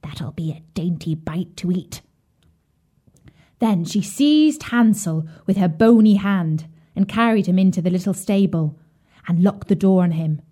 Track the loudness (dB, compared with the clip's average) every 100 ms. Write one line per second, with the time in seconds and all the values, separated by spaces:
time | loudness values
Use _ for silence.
0 | -14 -12 -12 -8 -8 -10 -10 -8 -6 -6
1 | -6 -6 -6 -8 -8 -8 -4 -4 -6 -20
2 | _ _ _ _ _ _ _ _ _ _
3 | _ _ -20 _ _ _ -2 0 -2 -4
4 | -6 0 2 4 2 0 -4 2 2 2
5 | -2 -4 -6 -10 -4 0 0 2 4 6
6 | 6 4 0 -2 -2 -4 -6 -20 _ -4
7 | -2 0 2 2 2 2 2 2 0 -2
8 | -2 -6 -2 0 2 0 -4 -6 _ _
9 | _ _ -4 2 2 0 -4 0 2 2
10 | 2 -2 -4 -6 -8